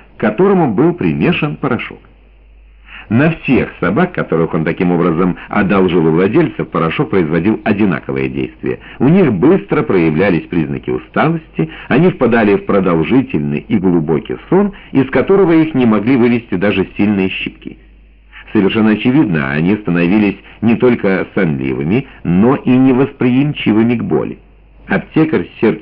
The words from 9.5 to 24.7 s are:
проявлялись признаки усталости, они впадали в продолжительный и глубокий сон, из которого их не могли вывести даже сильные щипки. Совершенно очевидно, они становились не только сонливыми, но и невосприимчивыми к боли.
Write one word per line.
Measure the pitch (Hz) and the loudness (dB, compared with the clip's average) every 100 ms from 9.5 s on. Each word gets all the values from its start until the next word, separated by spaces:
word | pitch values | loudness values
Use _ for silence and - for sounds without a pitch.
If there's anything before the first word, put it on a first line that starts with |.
| 190 - 147 | 2 0 -4
проявлялись | - 95 82 76 87 82 - | 0 0 2 0 0 0 -2
признаки | 87 71 67 64 | -4 -4 -6 -6
усталости, | 64 - - 139 165 - - 160 - - | -8 -6 -2 -2 -2 -6 -6 -6 -8 -2
они | 123 175 | 2 2
впадали | - 117 117 107 98 | 2 0 2 2 2
в | - | 0
продолжительный | 98 92 82 78 123 - 80 73 73 - | 0 2 0 0 0 0 -4 -4 -4 -2
и | 104 | -2
глубокий | 92 85 78 76 - 64 - | 2 0 0 -4 -4 -12 -2
сон, | 180 202 - - | 0 0 -4 -4
из | 135 131 | -2 0
которого | 135 120 196 175 | 0 2 2 4
их | 160 156 | 4 2
не | 131 120 | 2 2
могли | 107 107 135 | 2 2 2
вывести | 120 120 - | 2 0 -4
даже | 92 101 95 87 - | -2 -2 -2 -2 -2
сильные | 101 101 95 | 0 0 -2
щипки. | - - - - - - - - _ _ - - | -4 -10 -12 -18 -20 -20 -20 -20 _ _ -20 -4
Совершенно | 110 95 113 110 | 0 0 2 2
очевидно, | 104 127 135 120 80 67 | 2 2 2 2 0 -2
они | 73 87 104 | -2 0 0
становились | 95 85 85 107 101 95 - - | -2 0 2 2 2 -2 -10 -4
не | 110 | 0
только | 110 123 120 98 92 80 | 2 2 2 0 -2 -2
сонливыми, | - 87 69 65 64 73 113 131 - | -2 -2 -2 -4 -4 -2 -2 -4 -8
но | - 90 113 139 | -2 2 2 2
и | - | 2
невосприимчивыми | 127 131 127 135 - 123 127 147 143 - 107 113 | 4 4 2 0 -2 0 0 0 -2 0 2 2
к | 117 | 0
боли. | 101 73 55 - - _ _ | -2 -4 -4 -10 -20 _ _